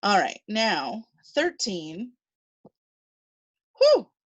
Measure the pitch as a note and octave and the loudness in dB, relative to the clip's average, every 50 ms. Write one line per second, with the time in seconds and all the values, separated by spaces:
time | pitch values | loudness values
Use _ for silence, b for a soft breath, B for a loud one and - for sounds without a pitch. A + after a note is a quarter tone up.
0 | - G3 G#3 F#3+ D3+ - - - _ - G#3 A3 A3+ A3+ F#3+ D#3 C3+ B2+ - A3+ | 0 2 2 2 2 0 -6 -10 _ -8 -4 -2 0 0 0 -2 -4 -6 -8 -10
1 | A3+ _ _ _ _ - - - D4+ F4 F4 _ - A#3+ G3 F3 D#3 D#3 D#3+ F3 | -12 _ _ _ _ -8 -4 -2 -2 -2 -4 _ -8 -6 -6 -8 -8 -10 -12 -12
2 | A#3 B3 B3 _ _ _ _ _ _ _ _ _ _ - _ _ _ _ _ _ | -12 -14 _ _ _ _ _ _ _ _ _ _ _ -20 _ _ _ _ _ _
3 | _ _ _ _ _ _ _ _ _ _ _ _ _ _ _ _ C5 D5 D5+ G#4 | _ _ _ _ _ _ _ _ _ _ _ _ _ _ _ _ 6 6 6 4
4 | G#3+ _ _ _ _ | 2 _ _ _ _